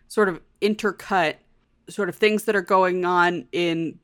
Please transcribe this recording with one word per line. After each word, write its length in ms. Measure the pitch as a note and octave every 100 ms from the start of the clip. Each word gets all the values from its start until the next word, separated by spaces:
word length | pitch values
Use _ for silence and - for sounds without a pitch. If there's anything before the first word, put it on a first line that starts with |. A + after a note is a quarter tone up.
| -
sort 200 | - G3+
of 120 | E3 _ -
intercut 760 | G#3 G#3+ G#3+ A3 - G3 D#3 - _ _ _ _ -
sort 200 | - F#3+
of 60 | -
things 280 | G#3+ G#3+ -
that 100 | G3+
are 60 |
going 440 | F3+ F#3+ F3+ F3+ F3
on 400 | F3+ F3 F3 B2+
in 480 | - F3 E3 D#3+ -